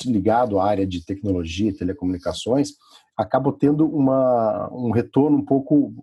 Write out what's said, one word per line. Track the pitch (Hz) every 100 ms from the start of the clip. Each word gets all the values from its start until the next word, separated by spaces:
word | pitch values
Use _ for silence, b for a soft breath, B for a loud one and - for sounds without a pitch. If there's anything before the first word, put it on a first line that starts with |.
| 123
ligado | 107 101 117 123 98
à | 98
área | 101 95
de | 87 85
tecnologia | 98 104 90 82 82 107
e |
telecomunicações, | 98 90 92 90 90 87 87 107 135 143 - b b b -
acaba | 107 131 139
tendo | - 143 151 156
uma, | 151 135 131 127 120 110 101 101
um | - 120
retorno | 107 113 135 151 147
um | -
pouco, | 135 - 147 117 113